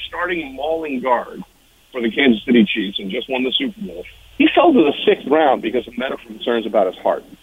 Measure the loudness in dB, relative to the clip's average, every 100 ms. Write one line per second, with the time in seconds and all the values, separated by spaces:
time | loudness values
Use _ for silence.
0 | -8 -6 -4 -4 -6 -6 -4 -4 -4 -4
1 | 0 0 -2 -12 -16 _ _ _ _ -4
2 | -4 2 4 4 4 4 4 2 -4 -6
3 | -6 -8 -6 -4 -2 -2 -4 -6 -12 -12
4 | -16 -18 -12 0 2 4 6 6 4 2
5 | 0 0 2 2 4 2 0 -4 -6 -8
6 | -6 -8 -12 -10 -2 -2 0 2 0 0
7 | -2 -2 -4 -20